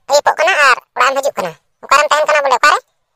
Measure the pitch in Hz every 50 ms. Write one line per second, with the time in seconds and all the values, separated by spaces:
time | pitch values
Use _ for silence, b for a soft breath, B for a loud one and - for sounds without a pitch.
0 | _ - 269 294 - - - - 311 349 381 294 294 262 240 - - _ - -
1 | 247 269 269 269 - - - - 190 170 156 - _ _ _ _ - - 269 277
2 | 302 302 294 294 302 302 311 294 277 269 254 - - 294 - 494 - _ _ _
3 | _ _ _